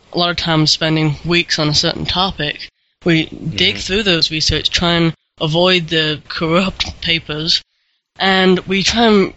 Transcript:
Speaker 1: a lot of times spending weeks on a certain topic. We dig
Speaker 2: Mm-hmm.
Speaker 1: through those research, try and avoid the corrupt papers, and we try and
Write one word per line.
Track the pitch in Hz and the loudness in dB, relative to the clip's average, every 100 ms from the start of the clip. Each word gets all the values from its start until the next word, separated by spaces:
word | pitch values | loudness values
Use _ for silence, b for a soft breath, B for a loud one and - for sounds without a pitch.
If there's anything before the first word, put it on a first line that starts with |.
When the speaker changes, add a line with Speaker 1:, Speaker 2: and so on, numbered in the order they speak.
| _ | _
Speaker 1:
a | 170 | -4
lot | 175 | -2
of | 170 | -2
times | - 160 156 | 0 2 2
spending | - 160 156 156 143 160 | 2 0 0 0 -2 0
weeks | 175 170 - | 0 0 -2
on | 151 | 0
a | |
certain | 147 165 - 156 | 0 -2 -4 -4
topic. | 180 190 - 147 - - _ _ _ | -2 -2 -2 -6 -8 -14 _ _ _
We | 175 165 156 | 0 0 0
dig | - - 101 185 202 | -6 -6 0 -2 -2
Speaker 2:
Mm-hmm. | |
Speaker 1:
through | - 190 | -2 -2
those | 202 165 156 | 0 0 0
research, | 160 151 156 - | -2 0 -2 -2
try | - 175 | -2 0
and | 170 165 156 _ _ | 2 0 -2 _ _
avoid | 160 160 180 180 160 | -2 2 4 2 0
the | 165 156 151 - | -2 -2 -4 -8
corrupt | - 160 170 190 - - - | -6 0 0 0 -4 -8 -8
papers, | - 165 - 151 165 - _ _ _ _ _ - | -2 -2 -2 -6 -2 -4 _ _ _ _ _ -2
and | 190 190 185 180 180 | 2 4 4 2 2
we | 190 | -2
try | 185 226 233 | 0 2 4
and | 208 180 | 4 2